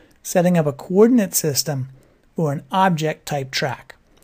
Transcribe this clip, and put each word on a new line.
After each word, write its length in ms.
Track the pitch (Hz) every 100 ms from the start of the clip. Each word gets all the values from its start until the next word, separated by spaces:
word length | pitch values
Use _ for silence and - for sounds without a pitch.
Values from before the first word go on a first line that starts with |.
| _ _
setting 340 | - 180 175 175
up 80 | 147
a 80 |
coordinate 600 | 135 - 185 233 247 185
system 560 | - 160 131 - 139 131 - _ _ _ -
for 160 | 156
an 120 | 139 -
object 540 | 190 190 156 156 160 -
type 260 | 147 131
track. 440 | - 143 - - - _ _